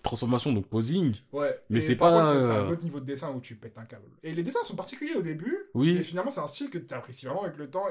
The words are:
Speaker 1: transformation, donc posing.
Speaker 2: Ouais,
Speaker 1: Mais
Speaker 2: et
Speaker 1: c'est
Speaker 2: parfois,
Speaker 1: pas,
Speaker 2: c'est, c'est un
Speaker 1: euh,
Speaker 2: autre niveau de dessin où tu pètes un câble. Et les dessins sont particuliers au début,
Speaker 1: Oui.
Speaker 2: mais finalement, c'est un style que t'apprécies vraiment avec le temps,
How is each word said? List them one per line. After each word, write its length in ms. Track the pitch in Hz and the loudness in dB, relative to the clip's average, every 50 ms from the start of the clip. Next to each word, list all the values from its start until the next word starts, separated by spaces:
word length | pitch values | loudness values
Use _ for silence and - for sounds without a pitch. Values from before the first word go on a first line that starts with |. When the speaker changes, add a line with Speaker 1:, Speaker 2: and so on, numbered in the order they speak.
Speaker 1:
transformation, 520 | - - - 113 127 117 123 120 - 151 127 | -4 -4 -4 -2 0 2 2 2 2 2 0
donc 140 | 104 90 - | 0 0 0
posing. 460 | - 113 113 117 160 196 175 139 107 - - _ - | 0 0 0 2 2 2 2 2 0 0 -6 _ -6
Speaker 2:
Ouais, 260 | 143 143 139 - - - - | -2 -2 -2 -2 -4 -4 0
Speaker 1:
Mais 100 | 104 117 | 0 2
Speaker 2:
et 20 | |
Speaker 1:
c'est 140 | 156 127 123 113 | 4 4 4 6
Speaker 2:
parfois, 240 | 170 170 170 170 | 8 8 8 8
Speaker 1:
pas, 120 | 160 151 147 | 8 6 6
Speaker 2:
c'est, 80 | 139 127 | 6 4
c'est 60 | 120 113 | 4 4
un 120 | 107 101 | 2 2
Speaker 1:
euh, 40 | 95 | 0
Speaker 2:
autre 140 | - 85 165 | 0 -2 -4
niveau 180 | 165 143 147 | -6 -8 -8
de 40 | 131 | -8
dessin 260 | 131 139 135 165 151 135 | -8 -8 -6 -6 -8 -8
où 60 | 127 | -8
tu 140 | 127 - 120 | -10 -12 -16
pètes 220 | 104 - 110 - - | -16 -16 -18 -16 -18
un 60 | 117 | -18
câble. 200 | - - - - - - _ - | -18 -18 -20 -20 -20 -20 _ -12
Et 100 | 160 165 | -8 -4
les 100 | 165 170 | -4 -4
dessins 200 | 247 294 480 466 | -2 -2 -4 -4
sont 140 | - 196 170 | -4 -6 -10
particuliers 380 | 185 - 262 - 294 302 330 | -10 -10 -10 -10 -6 -4 -2
au 60 | 220 | -2
début, 360 | 175 160 156 156 175 247 339 403 - - - | -2 -2 -4 -6 -4 -4 -4 -4 -6 -4 0
Speaker 1:
Oui. 220 | - 135 165 175 | 2 4 4 4
Speaker 2:
mais 80 | 175 160 | 2 0
finalement, 280 | - 165 180 185 277 | -4 -4 -4 -4 -4
c'est 80 | - 180 | -4 -4
un 60 | 147 143 | -6 -6
style 220 | - - 285 277 | -6 -8 -8 -8
que 80 | - 170 | -8 -10
t'apprécies 480 | - - 139 123 - - 123 - 131 | -10 -8 -10 -12 -10 -12 -14 -12 -8
vraiment 180 | 127 143 190 202 | -6 -6 -6 -6
avec 140 | 175 - 151 | -6 -8 -10
le 120 | 147 131 | -12 -8
temps, 160 | 139 185 202 190 | -6 -4 -4 -4